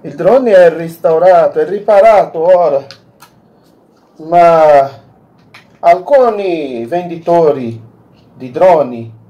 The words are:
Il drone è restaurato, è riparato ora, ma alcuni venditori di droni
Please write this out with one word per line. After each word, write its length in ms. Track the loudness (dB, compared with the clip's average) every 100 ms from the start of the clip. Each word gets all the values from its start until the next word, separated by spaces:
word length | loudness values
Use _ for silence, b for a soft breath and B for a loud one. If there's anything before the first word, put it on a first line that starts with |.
Il 120 | -18 -4
drone 340 | 0 0 2
è 180 | 4 4
restaurato, 920 | 0 -12 -6 -2 0 2 2 0 -2
è 40 |
riparato 760 | -6 -6 0 2 4 2 0 -4
ora, 440 | 0 0 0 -4 -8 -20 _ _ -20 _ _ _ _ _ _ _ _ _
ma 760 | -2 2 4 4 4 4 0 -8 _ _ _ _ _ -20 _ _
alcuni 1040 | 0 0 0 0 2 -2 -6 -6 -8 -10 -8
venditori 920 | -8 -8 -10 -2 0 0 -2 -8 -12 -20 _ _ _ _
di 160 | _ -14
droni 640 | 0 2 2 -2 -10 -18 -20